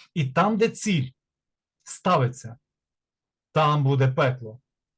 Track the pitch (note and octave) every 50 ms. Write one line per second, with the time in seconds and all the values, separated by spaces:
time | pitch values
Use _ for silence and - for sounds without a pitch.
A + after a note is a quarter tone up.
0 | - _ - F3 C#3+ C3 B2+ E3 F#3 G#3 A3+ G3+ A3+ A#3 A#3 - - G#3+ F#3+ D#3
1 | B2+ B2+ - _ _ _ _ _ _ _ _ _ _ _ _ _ _ - - -
2 | - - F3+ D3+ B2+ A#2 - - - A2 A2+ - _ _ _ _ _ _ _ _
3 | _ _ _ _ _ _ _ _ _ _ - D#3 D#3 D3 D3+ D3 C#3 C3+ C#3+ C3
4 | C3 B2+ C3 - D3 B2+ B2+ - A#2+ A2 A2 - _ _ _ _ _ _ _